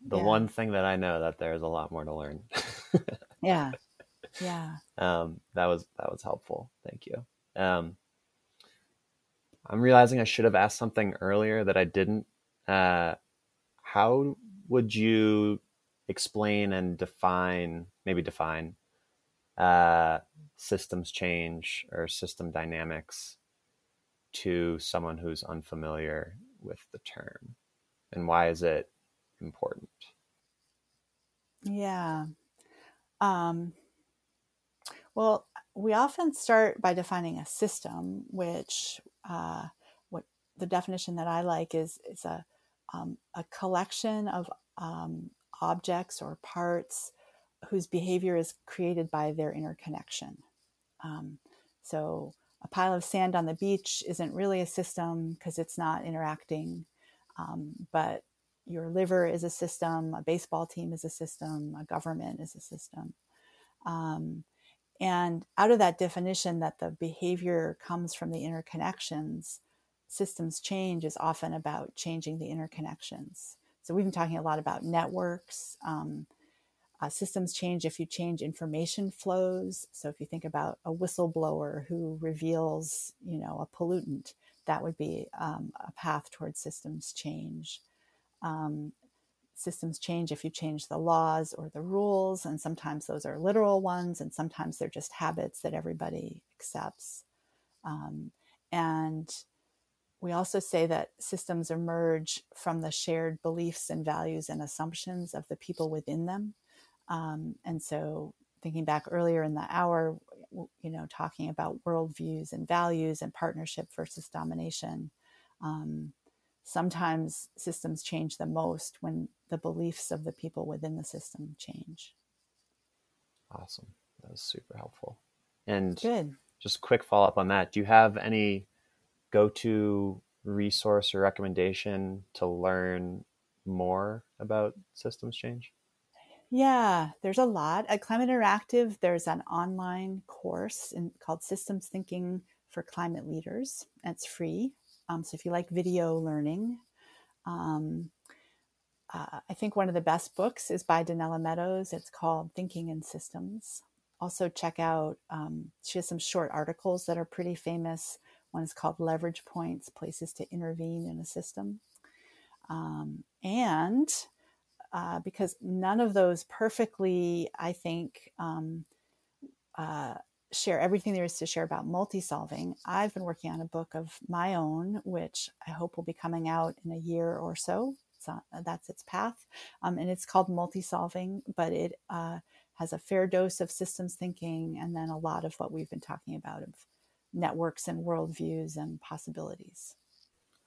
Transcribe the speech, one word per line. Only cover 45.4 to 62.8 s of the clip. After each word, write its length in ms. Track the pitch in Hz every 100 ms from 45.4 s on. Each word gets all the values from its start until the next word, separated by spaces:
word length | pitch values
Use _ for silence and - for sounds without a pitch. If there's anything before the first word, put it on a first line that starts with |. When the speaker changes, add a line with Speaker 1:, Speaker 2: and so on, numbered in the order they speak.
| _ -
Speaker 2:
objects 600 | 165 175 - 175 180 -
or 160 | - 160
parts 680 | - - 175 175 170 - - - _ _ _ _ -
whose 180 | 196 170
behavior 480 | 180 180 180 185 170
is 200 | 165 - -
created 440 | - 175 170 165
by 220 | 156 151
their 200 | 151 151
interconnection. 920 | - 156 - - 151 - - - - _ _ _ _ _ _
Um, 360 | 160 156 156 151 _ - _ _
so 520 | - 156 156 160 147 - _ _
a 60 | -
pile 260 | - 185
of 100 | 180
sand 320 | 175 196 185 180
on 100 | 160
the 80 |
beach 500 | 165 196 196 - - -
isn't 260 | 170 -
really 260 | - 196 185
a 40 | 175
system 680 | - 175 - 170 165 165 165
'cause 200 | - 165
it's 200 | 165 -
not 280 | 165 160 165
interacting, 800 | 160 156 151 - 156 160 170 165 _ _ _ _ -
um, 500 | 165 165 151 - 170
but 320 | 160 156 - - _ _ _ -
your 240 | 170 165
liver 360 | 175 185 185 170
is 160 | 170
a 60 | 170
system, 640 | - 175 - 165 165 160
a 80 | 165
baseball 440 | 156 175 - 160 165
team 240 | - 170
is 120 | 165 160
a 40 |
system, 640 | - 160 - 156 156 147 151
a 100 | 156
government 540 | 160 165 160 - -
is 140 | 160 160
a 40 |
system. 540 | - 160